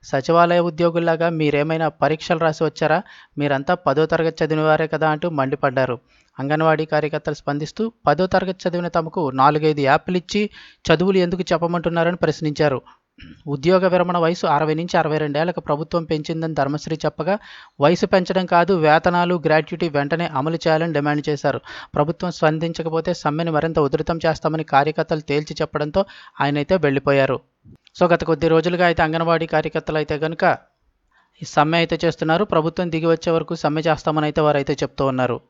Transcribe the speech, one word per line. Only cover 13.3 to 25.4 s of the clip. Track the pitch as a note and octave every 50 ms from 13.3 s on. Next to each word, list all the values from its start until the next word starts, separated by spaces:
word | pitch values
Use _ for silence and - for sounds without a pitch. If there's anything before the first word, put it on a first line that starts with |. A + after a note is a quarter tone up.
| - _ _
ఉద్యోగ | D3+ C#3+ C#3 C3 E3+ F#3 F#3 F#3
విరమణ | F#3 F3+ F3+ F3 F3 F3
వయసు | F3 E3 E3 F3+ - -
అరవై | E3+ D3 D3 D#3 D#3 D#3
నుంచి | D#3 E3+ E3+ -
అరవై | F3 D#3 D3+ D3+
రెండేళ్లకు | D#3 D#3 D3 C#3+ D3 E3 F3+ E3+ -
ప్రభుత్వం | - - D3 C#3+ D#3+ - - F3 E3
పెంచిందని | D3+ D#3+ D3+ D3+ - E3 D#3+ D#3+ D#3+ D#3
ధర్మశ్రీ | D3 C#3 C#3 D3 D3+ - E3 D#3+ D3+ -
చెప్పగా, | D3+ - - - F3 F#3 - - - - - - - _ -
వయసు | C#3+ D3+ F3 - G#3+
పెంచడం | F#3 - F#3+ F3+ - F#3 F#3+ F#3
కాదు, | F3 F#3 F3 F3 E3 G3
వేతనాలు, | E3+ D#3 D3+ D3+ E3 - F3+ F3 F3 F3 F3 F3+ E3+ D3
గ్రాట్యుటీ | D#3+ D#3 D#3+ D#3 - E3+ D#3+ F3+ E3
వెంటనే | C#3+ C#3+ C#3+ C#3+ E3 E3 F3
అమలు | E3 D#3 C3 C3+ D#3+ E3
చేయాలని | E3 - E3+ D#3 D#3 D#3+ E3+ D#3
డిమాండ్ | C#3+ C#3+ D3 D3 D3 C#3 D3+
చేశారు. | D3+ C#3 - C#3+ B2+ A2+ _ - - - - - -
ప్రభుత్వం | - D3 D3+ E3 _ F#3 F3+
స్పందించకపోతే | D#3+ - E3+ D#3 D#3 D#3+ E3 E3 D#3+ - D#3+ E3 D#3+ D#3+ D#3+ F#3 E3+
సమ్మెను | - - D3+ D3 D#3 E3+ E3
మరింత | D#3 D3 D3 E3 D#3 E3
ఉధృతం | D3 C3+ C#3 D#3 D#3 - E3+ D#3+ -
చేస్తామని | E3 D3+ - - D#3+ D#3 D#3+ D3+
కార్యకర్తలు | - - C#3 C#3+ D#3 D3+ - D#3 - E3+ D#3
తేల్చి | D3 - C#3+ D3